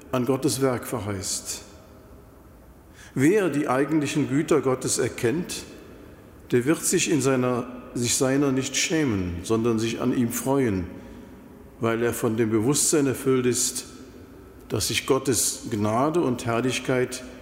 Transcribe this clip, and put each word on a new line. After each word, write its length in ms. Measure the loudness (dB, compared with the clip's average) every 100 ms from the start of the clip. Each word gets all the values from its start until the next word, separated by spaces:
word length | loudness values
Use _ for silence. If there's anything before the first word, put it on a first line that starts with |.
| -4
an 140 | 0
Gottes 380 | 2 2 0 2
Werk 240 | 2 0 -4
verheißt. 760 | -6 -4 -4 -4 -6 -8 -12 -14 -20 -20 -20 -20 -20 -20 -20 -20 -20 -20 -20 -20 -20 -8
Wer 360 | 2 4 4 4
die 180 | 0 0
eigentlichen 600 | 2 2 0 0 0 0
Güter 320 | 0 2 2
Gottes 360 | 2 0 0 0
erkennt, 680 | -2 0 0 0 -4 -8 -12 -16 -18 -20 -20 -20 -20 -20 -2
der 140 | 2
wird 180 | 2 0
sich 280 | 0 0 2
in 100 | 2
seiner, 480 | 2 2 2 0 -4 -10 -8
sich 240 | -4 0 2
seiner 360 | 2 2 2
nicht 220 | 0 -2
schämen, 640 | -2 0 2 2 0 -2 -4
sondern 360 | 0 2 2 2
sich 220 | 0 0
an 160 | 0 2
ihm 140 | 0
freuen, 560 | 0 0 2 2 0 -2 -10 -16 -18 -18 -20 -20 -20 -20 -4
weil 240 | -2 2
er 120 | 0
von 240 | 0 0 2
dem 120 | 2
Bewusstsein 560 | 2 2 2 2 2 2
erfüllt 400 | 0 2 2 2
ist, 380 | 2 -2 -4 -10 -16 -20 -20 -20 -20 -20 -18 -6
dass 180 | -2 0
sich 180 | 0 2
Gottes 580 | 2 2 2 0 -4 -4
Gnade 520 | -2 2 2 2 2
und 240 | 0 0 0
Herrlichkeit 760 | 0 0 -2 0 0 0 -4 -12 -16